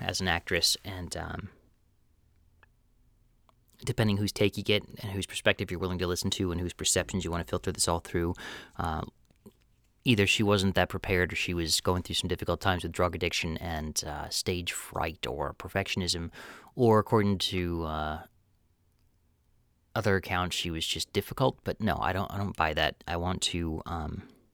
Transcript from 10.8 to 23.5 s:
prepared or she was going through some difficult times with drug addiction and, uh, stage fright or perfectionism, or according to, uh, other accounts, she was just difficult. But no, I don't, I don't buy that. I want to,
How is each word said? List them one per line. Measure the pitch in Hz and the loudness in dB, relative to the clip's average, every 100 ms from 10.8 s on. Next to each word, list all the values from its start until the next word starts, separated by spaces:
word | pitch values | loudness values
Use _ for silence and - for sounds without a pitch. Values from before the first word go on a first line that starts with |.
| 90 | 2
prepared | 95 - 92 87 | 2 0 2 2
or | - | 0
she | - | -2
was | 87 82 - | 0 0 0
going | - 90 | 2 0
through | - | 0
some | 85 90 | -2 -2
difficult | 90 - 85 | -2 -2 0
times | 95 90 | 0 0
with | 87 | 0
drug | - 90 | 0 0
addiction | 85 87 - 85 80 | 2 -2 -2 -4 -4
and, | 85 80 78 - - | -4 -4 -4 -4 -6
uh, | 73 - | -6 -6
stage | - - 90 87 | -4 -2 -2 -4
fright | - - - 82 82 60 | -6 -6 -4 -4 -4 -6
or | 71 71 - | -4 -4 -6
perfectionism, | 92 95 95 - 87 87 85 - - - - | -6 -2 -2 -2 -2 -2 -4 -10 -18 -18 -10
or | - 117 107 | 2 6 6
according | - 113 101 95 | 6 4 4 2
to, | - 92 87 82 | 0 0 -2 -2
uh, | 80 78 78 76 - _ _ _ _ _ _ _ _ _ _ _ _ _ _ _ _ | -2 -2 -4 -6 -10 _ _ _ _ _ _ _ _ _ _ _ _ _ _ _ _
other | 117 104 95 | -2 2 2
accounts, | - 90 87 | 2 -2 -2
she | - 87 | -2 -4
was | 82 - | -4 -4
just | 80 - | -4 -4
difficult. | 101 - - 131 - | -2 -2 0 0 0
But | - - | -6 -2
no, | 107 78 | 0 0
I | 73 | 0
don't, | 92 98 | -2 -2
I | 101 | -4
don't | 98 - | -4 0
buy | 80 | 0
that. | 78 76 - - | 2 0 0 -6
I | 87 | -2
want | 90 92 | -2 -2
to, | - | -2